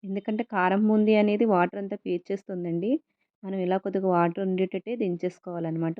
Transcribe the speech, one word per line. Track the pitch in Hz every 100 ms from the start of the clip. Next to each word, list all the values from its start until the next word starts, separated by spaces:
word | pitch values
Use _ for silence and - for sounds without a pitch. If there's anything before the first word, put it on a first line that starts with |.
ఎందుకంటే | 196 196 196 214
కారం | 233 202 185 196 214
బూందీ | 214 214 214
అనేది | 208 208 233
వాటర్ | 185 180 202
అంతా | 202 202
పీల్చేస్తుందండి. | - 175 - 196 - 185 175 170 196 302 _ _ _ _
మనం | 196 190
ఇలా | 180 190
కొద్దిగా | 202 190 190
వాటర్ | 175 170 170
ఉండేటట్టే | 190 185 185 190 208 240
దించేసుకోవాలన్నమాట. | 208 175 180 - - 175 165 165 165 165